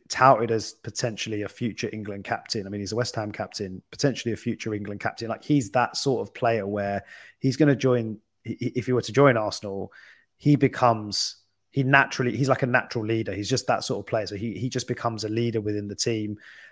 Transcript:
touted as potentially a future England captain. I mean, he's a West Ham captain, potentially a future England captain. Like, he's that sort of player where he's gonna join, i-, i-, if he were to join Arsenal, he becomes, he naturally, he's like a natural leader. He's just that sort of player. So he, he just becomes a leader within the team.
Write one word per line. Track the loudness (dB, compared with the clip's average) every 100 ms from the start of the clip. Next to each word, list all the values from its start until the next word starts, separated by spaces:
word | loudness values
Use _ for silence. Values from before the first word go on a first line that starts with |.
| -8
touted | 6 8 8 4
as | -2 -4
potentially | -10 -12 -6 -6 -4 -6 -4
a | -6
future | -4 -6 -4 -6
England | -6 -8 -8
captain. | -6 -6 -4 -6 -6
I |
mean, | -6
he's | -4
a | -2
West | -2 -4
Ham | -6
captain, | -6 -8 -6 -8 -10 -14
potentially | -2 0 0 -4
a | -4
future | -4 -4 -4
England | -6 -6 -6
captain. | -6 -6 -8
Like, | -6
he's | 2 2 4
that | 2 2 0
sort | 0 0 -2
of |
player | -2 0 2 0
where | -2 -2 -4 -6 -18 -20 _
he's | -2 4
gonna | 4
join, | 6 4 2 0 -8 _ _ -10
i-, |
i-, | -6 -4 -4
if | 0
he |
were | 0
to | 0
join | 6 6 6
Arsenal, | 0 -4 -6 -8 -8 -12 -20 -20 _ _
he | 2
becomes, | 4 4 4 4 4 -2 -4 -6 -8 _ _ _
he | -2
naturally, | 4 4 4 0 -2 0
he's | 2
like | 2
a | 4
natural | 2 0 -4
leader. | 0 -2 -2
He's | -4 -2
just | -2 0
that | -2
sort | 0 -6
of | -2
player. | -4 -4
So | -6
he, | -6
he | -6 -4
just | -4 -4
becomes | -4 -4 -4
a | -4
leader | -2 0 0
within | -2 -4 -4
the | -4
team. | -2 -2 -4 -8 -12 -20 -20